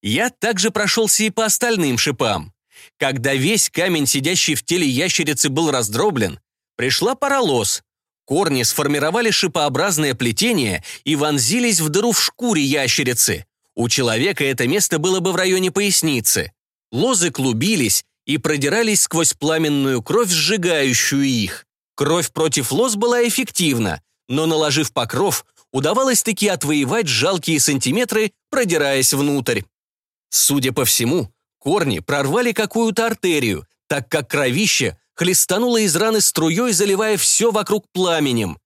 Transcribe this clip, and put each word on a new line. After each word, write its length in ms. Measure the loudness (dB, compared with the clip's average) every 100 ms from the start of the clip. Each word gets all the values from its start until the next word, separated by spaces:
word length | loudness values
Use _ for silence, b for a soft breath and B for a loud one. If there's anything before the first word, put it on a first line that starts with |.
Я 280 | -2 0 -2
также 400 | -2 -2 0 -2
прошёлся 540 | 0 0 0 2 2
и 60 | 0
по 140 | 0
остальным 540 | 0 0 0 0 0 0
шипам. 540 | -2 0 0 0 -6 _ _ B B _
Когда 360 | -2 0 0
весь 340 | 0 2 0 0
камень, 380 | 0 0 0 0
сидящий 480 | 0 0 0 0
в 100 | -2
теле 220 | -2 0 0
ящерицы, 640 | 0 0 0 -2 0 0
был 220 | 0 0
раздроблен, 720 | 0 -2 0 0 0 -2 -4 _ _ _ -6
пришла 380 | -2 0 0
пора 260 | 0 0 0
лоз. 420 | 2 0 0 -4 _ _ _ _
Корни 380 | _ 0 2 0
сформировали 680 | 0 0 0 0 0 0 0
шипообразное 840 | 0 0 0 0 0 0 0 0
плетение 720 | 0 -2 0 0 0 0 -4 B B
и 120 | -4 0
вонзились 640 | 0 0 0 0 2 0
в 80 | 0
дыру 240 | 0 2
в 100 | 0
шкуре 400 | -2 _ -2 0
ящерицы. 840 | 2 0 0 0 0 0 0 0 -8 _ _
У 140 | -4 -2
человека 560 | 0 0 0 0 0
это 240 | -2 0 0
место 300 | 0 0 0
было 220 | 0 0
бы 120 | 0
в 40 | 0
районе 340 | 0 2 0
поясницы. 800 | 0 0 2 0 0 0 -2 -4 _ _ _ _
Лозы 380 | -2 0 2 0
клубились 720 | 0 -2 0 0 0 0 -2 -4 _ -6
и 100 | -4
продирались 680 | -2 -2 0 0 2 2
сквозь 300 | 0 0 0
пламенную 680 | -2 -2 0 0 0 0 -2
кровь, 260 | 0 0 0
сжигающую 960 | 0 0 0 0 0 2 0 0 0
их. 420 | 0 -2 -2 -6 -16 _ _ -4
Кровь 340 | 0 0 0
против 400 | 0 0 0 -2
лоз 260 | 0 0 2
была 300 | 0 2 2
эффективна, 760 | 0 -4 -2 0 0 -2 -4 _ _ _
но, 160 | -2
наложив 480 | 0 2 2 0 -2
покров, 540 | -2 -4 -2 -2 -2 -8 b b
удавалось-таки 760 | -2 0 2 2 2 0 0 0
отвоевать 600 | 0 0 0 2 0 0
жалкие 500 | 0 0 -2 -2 0
сантиметры, 720 | 2 0 0 0 0 0 -2 _ _
продираясь 640 | -2 0 2 2 2 2
внутрь. 480 | 2 0 0 0 -4 -4 _ _ _ _ _ _
Судя 440 | -2 2 2 2
по 120 | 2
всему, 480 | 0 2 2 0 -2 _ _ _
корни 420 | -2 0 0 -2
прорвали 520 | -2 -2 0 0 0
какую-то 540 | -2 -2 0 0 0 -2
артерию, 600 | -2 0 0 0 -4 -8 _ _
так 240 | -6 -2
как 180 | -4 -2
кровище 720 | -2 0 0 0 0 -2 -6 _
хлестануло 640 | -4 0 0 0 0 2 2
из 180 | 2 2
раны 240 | 0 2
струёй, 520 | 0 0 0 0 0
заливая 440 | 0 0 0 0 0
всё 340 | 0 2 2
вокруг 360 | 0 0 -2 -2
пламенем. 680 | -2 0 2 0 0 -2 -6